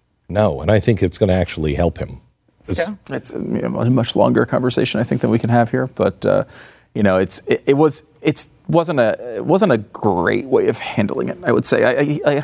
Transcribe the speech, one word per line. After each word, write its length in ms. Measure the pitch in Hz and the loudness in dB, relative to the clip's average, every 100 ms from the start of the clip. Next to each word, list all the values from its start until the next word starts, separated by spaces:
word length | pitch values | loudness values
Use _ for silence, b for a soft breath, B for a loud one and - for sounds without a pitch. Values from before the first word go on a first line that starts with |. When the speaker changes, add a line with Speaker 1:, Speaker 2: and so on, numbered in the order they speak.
| _ _ - | _ _ -6
Speaker 1:
No, 320 | 104 107 69 | 0 0 0
and 100 | 78 | 0
I 80 | 107 | 2
think 240 | 107 104 | 2 0
it's 160 | 90 - | 0 0
gonna 140 | 101 | 2
actually 420 | 92 85 - 78 71 | 2 0 -2 -2 0
help 240 | 85 - | -2 -2
him. 200 | 73 65 _ _ _ _ - | -10 -12 _ _ _ _ -6
It's 140 | 92 | -2
Speaker 2:
Stu? 160 | 170 208 - | -2 -6 -10
Speaker 3:
It's 200 | 131 - - | -8 -8 -8
a, 20 | |
you 240 | - - 120 | -6 -4 -4
know, 100 | - | -2
a 100 | 117 | 0
much 240 | 127 113 - | 2 0 2
longer 280 | 113 120 120 | 2 2 0
conversation, 520 | 123 127 - 120 107 | 0 0 0 -2 -2
I 40 | |
think, 180 | 120 113 | -2 -2
than 80 | 117 | 0
we 80 | 110 | 0
can 140 | 113 | 2
have 180 | 120 117 | 2 2
here. 160 | 127 127 | 0 -4
But, 400 | - 98 - 98 | -2 -2 0 0
uh, 200 | 98 - B B B B 110 | 0 -2 B B B B -2
you 80 | |
know, 140 | 101 92 | 2 2
it's, 240 | 95 - - | 0 -4 -2
it, 140 | - - | -2 2
it 60 | 139 | 4
was, 280 | 156 - - _ | 2 0 -10 _
it's, 260 | 156 - - _ - | -4 -2 -6 _ -2
wasn't 320 | 160 165 147 | 0 0 2
a, 360 | 110 - 120 110 | 2 0 -6 -8
it 100 | 113 | 0
wasn't 260 | 185 190 | 2 2
a 60 | 117 | 2
great 720 | 101 - 107 87 85 104 135 | -2 -4 0 0 0 -2 0
way 200 | 127 95 | 2 2
of 120 | 117 | -2
handling 500 | - - 101 127 123 | -6 -4 -2 -2 -4
it, 80 | - | -4
I 80 | - | 0
would 120 | 120 | 0
say. 200 | - 113 | 2 2
I, 80 | 117 | 2
I, 460 | 127 147 151 151 | 2 0 0 0
I, 40 | 143 | 0